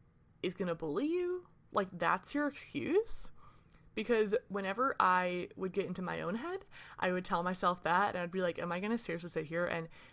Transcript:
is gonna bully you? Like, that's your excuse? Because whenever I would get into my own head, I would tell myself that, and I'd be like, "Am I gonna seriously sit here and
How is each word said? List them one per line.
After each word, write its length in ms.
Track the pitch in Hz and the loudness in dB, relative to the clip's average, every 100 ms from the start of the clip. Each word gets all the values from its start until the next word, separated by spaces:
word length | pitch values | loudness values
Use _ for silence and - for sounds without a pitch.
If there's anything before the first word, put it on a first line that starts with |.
| _ _ - _ | _ _ -20 _
is 100 | 185 | -4
gonna 220 | 180 185 165 | -2 -2 -2
bully 320 | 160 147 285 | -2 0 0
you? 380 | 349 359 359 359 - - | 0 0 -2 -6 -20 -4
Like, 180 | - 190 | -2 -2
that's 420 | 180 170 175 - | 0 2 2 0
your 140 | 285 294 | 0 0
excuse? 840 | - - - 226 349 466 - - - - - - - - - | -2 -6 -4 2 2 2 -2 -6 -12 -18 -20 -20 -20 -10 -6
Because 400 | 214 233 214 208 - | 2 4 4 2 0
whenever 460 | 196 190 196 262 - | -4 -2 0 2 4
I 500 | 185 180 180 180 180 - | 6 6 2 0 -4 -6
would 160 | 185 | -4
get 140 | 185 180 | -2 -2
into 160 | 180 | -2
my 200 | 180 165 | -4 -2
own 140 | 160 214 | -2 -2
head, 300 | 302 381 - - - - | -4 -6 -8 -16 -16 -2
I 120 | 185 | 0
would 140 | 180 180 | 0 0
tell 180 | 180 | 0
myself 400 | 175 185 190 180 | 0 2 2 2
that, 300 | - 180 202 | 4 4 4
and 80 | 180 | 0
I'd 100 | 175 | -2
be 100 | 185 | 0
like, 180 | 180 165 | 0 0
"Am 120 | 170 | -2
I 80 | 175 | -2
gonna 180 | 202 233 | 0 -2
seriously 320 | - 170 170 | -2 -4 -4
sit 160 | 165 156 | -4 -2
here 200 | 165 175 | -2 0
and 220 | 170 165 - - | -2 -4 -12 -20